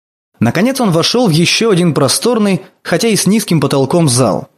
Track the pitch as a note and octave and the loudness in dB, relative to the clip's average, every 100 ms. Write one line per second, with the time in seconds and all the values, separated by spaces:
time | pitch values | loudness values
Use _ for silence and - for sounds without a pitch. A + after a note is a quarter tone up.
0 | _ _ _ - A2+ D#3 A#3+ C4+ A3 E3 | _ _ _ -4 -2 0 -2 0 0 0
1 | D3+ A#3+ A#3 D3+ E3+ - A3+ F3 F3 C#3+ | 0 0 0 2 0 0 0 2 0 0
2 | C3+ - A#3 A#3+ G3+ F3+ - _ - E3 | 0 0 -2 0 0 -2 -6 _ -4 -2
3 | A3+ F#3+ F3+ A3 - E3 C3+ C#3 C3+ F3 | 0 0 0 0 0 -2 0 0 0 0
4 | D#3 A#2+ A#2 F2 - | 2 2 0 -2 -8